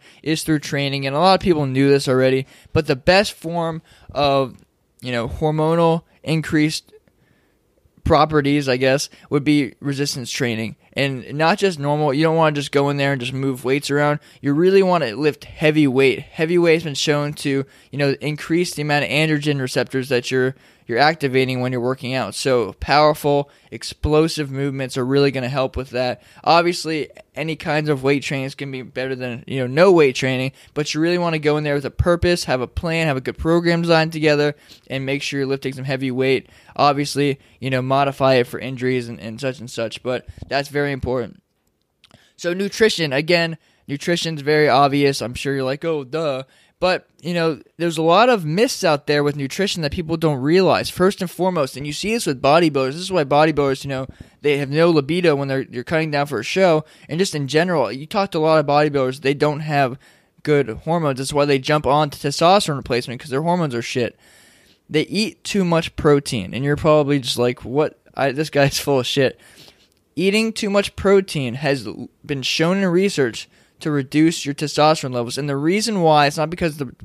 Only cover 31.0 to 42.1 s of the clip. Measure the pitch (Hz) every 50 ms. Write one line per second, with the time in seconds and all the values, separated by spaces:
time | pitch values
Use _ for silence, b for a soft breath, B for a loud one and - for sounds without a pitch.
31 | 160 170 175 175 175 170 160 156 147 151 147 151 151 147 143 143 135 120 - -
32 | - 180 175 170 180 175 175 175 - - 131 127 120 - - - 175 165 160 165
33 | 160 156 135 131 127 123 107 - - 165 170 175 175 170 170 170 170 170 165 160
34 | 160 165 165 156 151 151 147 147 147 147 143 B B B B B B - 131 135
35 | 135 135 139 143 - - 143 139 135 131 139 135 - 139 127 127 127 139 135 131
36 | 135 131 123 127 131 135 131 113 - b b b b b b - 131 147 139 143
37 | 143 143 - 139 143 143 131 b b b b b 117 131 131 127 127 131 135 139
38 | 143 139 135 - 135 131 131 127 123 - - - 107 127 135 120 127 127 127 127
39 | 117 117 117 - 98 113 110 120 139 131 127 - 110 - - 117 113 107 - -
40 | - 123 123 117 - B B B B - 127 139 143 147 135 143 143 143 139 127
41 | - 123 127 127 113 95 - _ _ _ _ _ _ _ _ _ _ _ _ _
42 | _ _